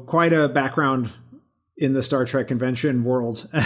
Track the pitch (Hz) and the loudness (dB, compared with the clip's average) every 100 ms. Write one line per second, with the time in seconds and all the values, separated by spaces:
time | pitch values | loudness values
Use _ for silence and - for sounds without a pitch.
0 | - 165 165 160 143 139 131 165 139 131 | 0 2 4 4 2 0 -2 0 0 0
1 | 120 - - - _ _ _ - 135 135 | -2 -8 -20 -20 _ _ _ -4 0 0
2 | 131 135 120 135 123 120 127 123 147 123 | 0 0 0 -2 -2 -2 -2 -2 0 0
3 | 120 127 120 107 - 156 | 0 0 -2 -6 -6 -2